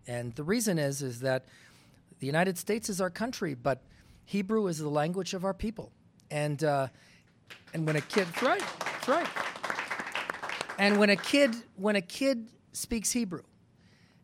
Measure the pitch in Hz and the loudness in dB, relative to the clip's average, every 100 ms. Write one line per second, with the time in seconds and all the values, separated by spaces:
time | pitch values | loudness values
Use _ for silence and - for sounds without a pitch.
0 | - 120 120 117 151 240 214 165 139 139 | -8 -6 -6 -6 -2 0 2 2 0 -2
1 | 135 120 131 131 - - - - - - | -6 -2 0 0 -2 -18 -20 -20 -20 -20
2 | _ - 135 156 190 175 - 220 226 185 | _ -8 0 2 2 0 -2 -2 -2 -2
3 | 185 180 220 - 170 127 139 127 - - | -2 -2 -6 -4 -4 -2 0 -2 -4 -20
4 | - - - 196 196 220 196 156 151 147 | -20 -20 -4 -2 2 2 2 -2 0 0
5 | 156 185 175 190 190 190 220 - - _ | 0 -2 -4 -4 -4 -2 -6 -6 -14 _
6 | _ _ _ 151 151 139 156 143 131 - | _ _ _ -2 -2 2 2 2 0 -6
7 | - - _ _ _ - - 160 156 151 | -20 -20 _ _ _ -20 -10 -2 0 0
8 | - 208 175 - 254 381 - - - - | 2 0 0 0 2 2 -2 -6 -8 -4
9 | - 311 311 - - - - - - - | 0 2 0 -4 -6 -6 -6 -6 -6 -6
10 | - - - - - - - - 202 208 | -6 -6 -6 -6 -8 -6 -6 2 4 6
11 | 208 196 - 285 277 233 - - 202 202 | 6 6 4 6 6 4 -8 -4 0 0
12 | 180 - 269 240 220 - _ - - 233 | -2 0 0 0 -4 -18 _ -10 -4 -2
13 | - 240 208 160 - _ _ _ _ _ | 0 0 -2 -6 -12 _ _ _ _ _
14 | _ _ | _ _